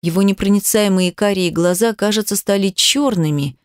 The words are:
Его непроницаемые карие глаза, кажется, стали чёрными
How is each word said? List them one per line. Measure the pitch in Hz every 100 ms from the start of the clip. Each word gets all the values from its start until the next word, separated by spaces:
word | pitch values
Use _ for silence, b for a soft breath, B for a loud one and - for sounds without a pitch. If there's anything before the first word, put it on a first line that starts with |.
Его | 165 170
непроницаемые | 196 196 196 202 - 220 208 190 180
карие | 175 208 196 180
глаза, | 160 175 180 233
кажется, | 220 202 214 208 202
стали | - 202 196
чёрными | 190 - 277 285 208 156 147 143 127